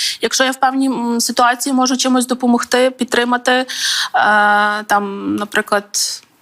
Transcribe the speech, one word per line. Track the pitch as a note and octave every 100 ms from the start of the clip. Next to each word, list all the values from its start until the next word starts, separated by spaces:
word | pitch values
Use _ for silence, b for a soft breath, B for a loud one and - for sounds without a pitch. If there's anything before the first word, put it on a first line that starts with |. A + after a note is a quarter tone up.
| B B
Якщо | - -
я | C4
в | C4
певній, | C4 C4+ C4+
м, | A#3 A#3 A#3
ситуації | - A#3+ A#3+ B3 C#4+
можу | C4 B3+ C4
чимось | B3+ B3+ B3
допомогти, | B3+ B3 A#3+ - B3 B3+
підтримати, | B3+ A#3 A#3 A#3+ B3 B3
е, | B3+ B3+ B B B B - G#3 G#3 G#3 G#3 G#3 G#3 G#3+
там, | G3+ G3+ G3+ G3 G#3
наприклад, | G#3 G#3+ G#3+ G#3 G3+ - - - - _